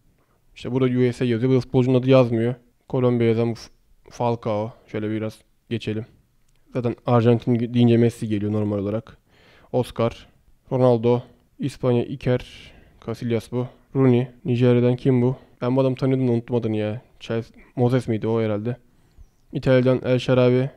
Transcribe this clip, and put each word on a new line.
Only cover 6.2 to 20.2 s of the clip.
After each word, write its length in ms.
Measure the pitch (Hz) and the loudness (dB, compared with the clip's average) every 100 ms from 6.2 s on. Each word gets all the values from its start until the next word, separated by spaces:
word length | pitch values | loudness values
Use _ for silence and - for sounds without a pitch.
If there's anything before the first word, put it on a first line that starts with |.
| _ _ _ _ _ | _ _ _ _ _
Zaten 240 | 131 120 - - | -6 -4 -4 0
Arjantin 680 | 120 117 113 - 117 117 | 2 4 2 0 -2 0
deyince 220 | 120 120 117 | 2 4 4
Messi 320 | 117 - 113 | 2 -2 -6
geliyor 240 | 104 104 | -4 -2
normal 260 | 107 104 101 | -2 -2 -4
olarak. 380 | 101 107 - - _ _ _ _ _ | -4 -6 -8 -20 _ _ _ _ _
Oscar, 540 | 127 117 - 113 - - _ _ _ - | -4 -4 -4 -4 -4 -16 _ _ _ -6
Ronaldo, 480 | 131 127 117 120 120 - _ _ - | 0 2 4 2 0 -4 _ _ -10
İspanya 460 | 151 - 127 120 | -10 -4 -2 0
Iker 680 | - 143 - 127 - - - - _ _ - | -2 -6 -2 -4 -4 -20 -20 -20 _ _ -12
Casillas 460 | 113 120 113 - | -8 -4 -4 -4
bu. 140 | 123 123 - _ 135 | -8 -8 -12 _ 2
Rooney, 320 | 131 120 131 - | 4 4 0 -6
Nijerya'dan 520 | 135 120 123 123 123 123 | -4 2 4 4 2 0
kim 260 | 139 127 | 0 2
bu? 140 | 123 131 - _ | 0 -2 -12 _
Ben 140 | 123 131 | -2 0
bu 40 | |
adamı 160 | 131 123 | 0 0
tanıyordum 320 | 131 131 127 | -2 0 0
da 40 | |
unuttum 240 | 117 117 120 | -2 -2 -4
adını 200 | 110 107 | -2 -4
ya. 240 | 107 113 - _ | -4 -8 -14 _
Chelsea, 360 | - 113 - - - - | -8 -8 -8 -16 -12 -2
Moses 320 | 123 127 120 | 0 0 -2
miydi 180 | 110 110 | -4 -2
o 140 | 113 | -2
herhalde? 360 | 110 104 113 127 _ _ _ - - _ _ | -2 -4 -6 -10 _ _ _ -20 -20 _ _
İtalya'dan 480 | 143 135 127 127 127 | -4 2 4 4 0
El 140 | 120 | 0
Sharawi. 520 | 127 | -2